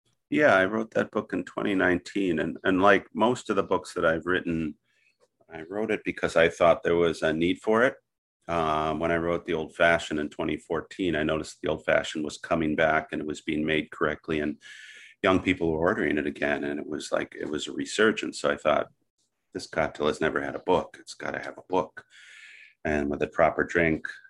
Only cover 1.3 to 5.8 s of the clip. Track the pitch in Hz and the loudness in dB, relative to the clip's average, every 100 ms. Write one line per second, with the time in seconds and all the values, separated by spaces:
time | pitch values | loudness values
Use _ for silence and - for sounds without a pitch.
1.3 | 92 90 - 110 95 92 87 - 98 95 | -6 -6 -4 -2 2 2 2 -2 -2 0
2.3 | 80 80 - 98 92 101 95 - 110 113 | 0 -4 -4 0 4 6 4 2 0 2
3.3 | 123 - 98 87 90 - 90 85 82 85 | 2 -2 -2 0 -2 -2 0 2 2 0
4.3 | 90 85 82 78 - _ _ _ _ _ | -2 0 -2 -4 -8 _ _ _ _ _
5.3 | _ _ 80 80 101 | _ _ -16 -8 -4